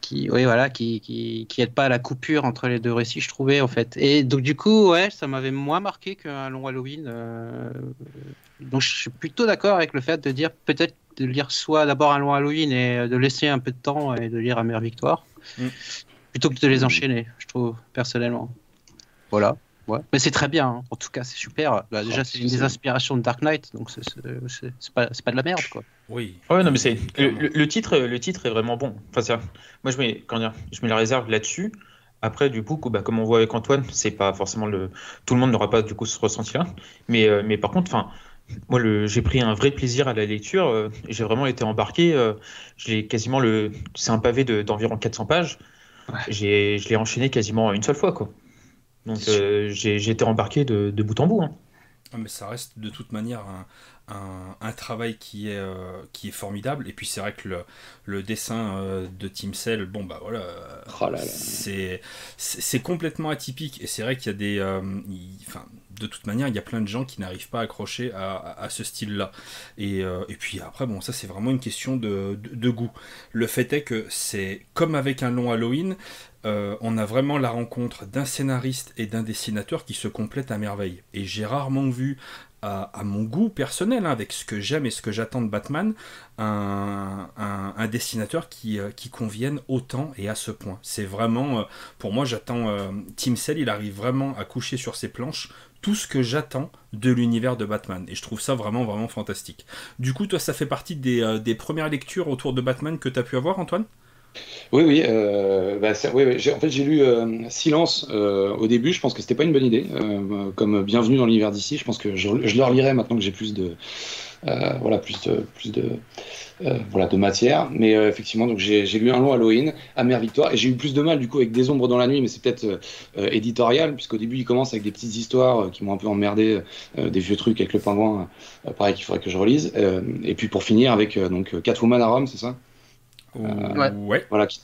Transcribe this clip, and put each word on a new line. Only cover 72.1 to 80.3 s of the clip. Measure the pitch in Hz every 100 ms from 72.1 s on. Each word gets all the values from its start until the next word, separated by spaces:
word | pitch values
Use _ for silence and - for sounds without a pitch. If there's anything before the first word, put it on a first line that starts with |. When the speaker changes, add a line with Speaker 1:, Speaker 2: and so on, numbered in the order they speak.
| 98 98 104
Speaker 2:
de, | 110
de | 123 123
goût. | 110 117 - - - -
Le | 113 113
fait | - 120
est | 147
que | 143 113 107
c'est | - - 101 95 98 -
comme | - 165
avec | 151 135 131
Un | 127
long | 123 120
Halloween, | 117 117 135 185 190 - - - _ 110
euh, | 104 101 107
on | 113 113
a | 107
vraiment | 120 139 147
la | 127
rencontre | 117 117 - 120 -
d'un | 98 127 131
scénariste | - 135 131 131 131 - -
et | 107
d'un | 113
dessinateur | 110 107 - 107 101 160 -
qui |
se | 101 110
complètent | - 107